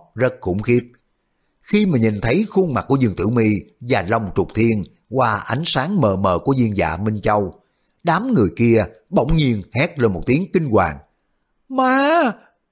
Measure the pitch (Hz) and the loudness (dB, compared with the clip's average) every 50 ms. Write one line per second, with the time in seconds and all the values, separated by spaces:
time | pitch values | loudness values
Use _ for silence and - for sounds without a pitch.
0 | - _ _ 110 123 127 123 - - 92 90 101 107 123 120 123 120 - _ _ | -12 _ _ -2 -2 -2 -2 -4 -6 -4 -4 -2 0 0 0 0 0 -4 _ _
1 | _ _ _ _ _ _ _ _ _ _ _ _ _ - - 208 214 190 156 120 | _ _ _ _ _ _ _ _ _ _ _ _ _ -2 0 2 2 2 2 2
2 | 113 110 107 101 95 113 127 185 226 202 - 190 185 165 127 104 - - 135 135 | 2 0 0 -2 -2 -2 0 0 -2 0 0 0 0 0 -2 -4 0 0 0 2
3 | 127 110 87 - 90 104 123 120 113 107 107 92 - - _ _ 123 120 131 107 | 2 0 0 -2 -2 0 0 2 2 2 0 -2 -4 -10 _ _ -4 -2 -2 -2
4 | 90 87 113 113 107 92 80 - 90 - - 110 113 117 110 104 90 - _ _ | 0 0 -2 -2 -2 -2 -2 -2 -4 -2 0 0 2 2 2 0 -4 -8 _ _
5 | _ _ 113 131 123 117 107 101 - - 113 135 170 - - 147 127 170 208 190 | _ _ -2 -2 0 0 -2 -4 -4 -4 -4 -4 -4 -4 -2 -2 -2 -2 0 0
6 | 139 104 95 92 101 95 87 - - 135 139 131 120 110 101 95 85 80 80 85 | 2 2 0 0 0 0 0 0 0 0 0 2 0 0 0 0 -2 -2 -2 -4
7 | 104 107 107 104 - 113 104 104 101 90 - _ _ _ _ _ _ _ _ _ | -4 -4 -4 -2 -2 0 0 0 0 -2 -6 _ _ _ _ _ _ _ _ _
8 | - 170 160 180 233 269 240 156 107 85 - - 117 117 113 110 101 - - - | -2 -2 -2 0 0 0 2 2 2 2 2 2 2 4 4 4 2 0 -6 -14
9 | _ _ 180 175 120 135 165 160 151 127 117 101 90 - - 117 151 175 - 139 | _ _ 0 0 2 2 2 2 2 2 0 -2 -4 -6 -4 -2 -2 -2 0 0
10 | 120 110 95 85 - - 123 156 196 - - 185 160 135 107 101 90 80 73 69 | 0 0 0 -2 -2 0 0 0 0 0 -2 -2 0 2 2 2 2 0 -2 -8
11 | - _ _ _ _ _ _ _ _ _ _ _ _ - 262 254 262 254 262 269 | -16 _ _ _ _ _ _ _ _ _ _ _ _ -6 -2 0 0 2 2 2
12 | 277 294 320 349 311 233 185 - _ _ _ _ _ _ | 2 2 2 2 2 0 -2 -6 _ _ _ _ _ _